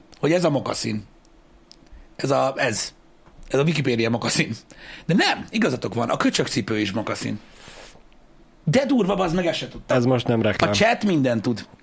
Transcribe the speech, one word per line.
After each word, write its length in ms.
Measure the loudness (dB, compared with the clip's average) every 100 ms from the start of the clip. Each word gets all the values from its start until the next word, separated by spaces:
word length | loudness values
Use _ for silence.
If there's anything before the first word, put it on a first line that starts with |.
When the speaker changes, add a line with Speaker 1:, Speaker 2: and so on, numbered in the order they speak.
| -20 -2
Speaker 1:
hogy 120 | 0
ez 120 | 2
a 60 | 2
mokaszín. 540 | 0 -2 -4 -4 -6 -8 -20 -20 -20 _ -20 -20 -20 -20 -20 -20 -6
Ez 160 | 0
a, 220 | 2 0 0
ez. 360 | -2 -2 -6 -10 _ _ -20 -20 -2
Ez 100 | 0
a 40 |
Wikipédia 460 | 2 0 0 0 0
mokaszín. 440 | 0 0 0 -2 -6 -14 -20 -20 -8 0
De 80 |
nem, 320 | 2 2 0 -4
igazatok 440 | -2 0 0 -4
van, 160 | -2 -2
a 80 | 0
köcsökcipő 640 | 0 0 -2 -2 -2 -2
is 120 | -2
mokaszín. 480 | -4 -4 -6 -6 -8 -12 -20 -20 -20 -20 -20 -20 -20 -20 -20 -20 _
De 220 | 0 2 4
durva, 300 | 2 2 0
bazd 200 | 0 0
meg, 100 | 0
ezt 120 | -2
se 100 | -6
tudtam. 300 | -8 0 2
Speaker 2:
Ez 80 | 4
most 220 | 2 2
nem 140 | 2
reklám. 280 | 2 2 2
Speaker 1:
A 40 |
chat 300 | 4 2 2
mindent 380 | 0 2 2 0
tud. 160 | -2 -4
Az, 60 | -8 -20